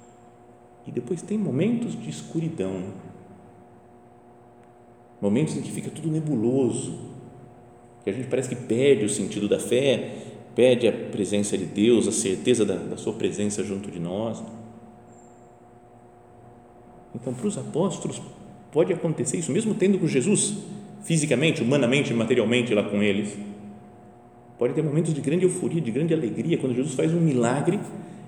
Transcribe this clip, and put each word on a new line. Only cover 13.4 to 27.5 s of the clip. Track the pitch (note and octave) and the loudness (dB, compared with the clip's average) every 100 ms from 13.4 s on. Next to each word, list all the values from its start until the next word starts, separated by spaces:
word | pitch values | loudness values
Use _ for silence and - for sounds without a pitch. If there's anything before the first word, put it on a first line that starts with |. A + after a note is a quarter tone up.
| G#2 G2+ | -2 -2
junto | G2+ G2 G2+ | -4 -4 -6
de | F2 | -6
nós. | E2+ F#2+ A2+ G#2+ - - - - - - - - - - - - - - - - - - - - - - - - - - - | -4 -4 -4 -6 -10 -14 -16 -18 -20 -20 -20 -20 -20 -20 -20 -20 -20 -20 -20 -20 -20 -20 -20 -20 -20 -20 -20 -20 -20 -20 -16
Então, | - C3+ | -10 -8
para | B2+ G#3 | -4 -4
os | E3 | -4
apóstolos, | G#2+ C3+ F#3 - - - - - - - - | -4 0 0 -2 -6 -8 -14 -18 -20 -20 -2
pode | D3 F3+ | 2 2
acontecer | E3+ E3 D#3 - - | 2 -2 -2 -2 -2
isso, | D#3+ | 0
mesmo | D#3 A3 | 0 0
tendo | - G3 F#3+ | 2 4 4
com | D#3+ | 2
Jesus, | C3+ D3+ F#3+ - - - - - - | 2 4 2 2 -4 -10 -12 -14 -10
fisicamente, | - D#3+ D3+ B2 D#3+ - | 0 2 4 4 4 2
humanamente, | A#2 C#3+ A#2+ C#3 C3+ | 2 4 4 2 2
materialmente | A#2+ A2+ A#2+ G#2+ B2 A2+ | 0 2 4 4 4 4
lá | G#2 | 2
com | G2 G#2 | 2 2
eles. | G#2 G2 G#2 - - - - - - - - - - - - - | 2 2 -2 -8 -12 -12 -16 -18 -20 -20 -20 -20 -20 -20 -14 -2
Pode | B2 | 0
ter | C#3 | 2
momentos | D#3 D3+ E3+ | 2 2 2
de | D3 | 0
grande | B2+ F3 | 0 2
euforia, | F3+ - A#2+ E3 | 2 2 -2 -2
de | A#2+ | 0
grande | A2+ E3 | 0 0
alegria, | D#3+ D#3+ - D#3+ D#3+ | 0 0 -2 0 0
quando | C3 | 0
Jesus | A#2+ C#3+ | 0 -2
faz | - D#3+ | 0 0
um | E3+ | 4
milagre, | E3 B2+ A#2 | 4 4 2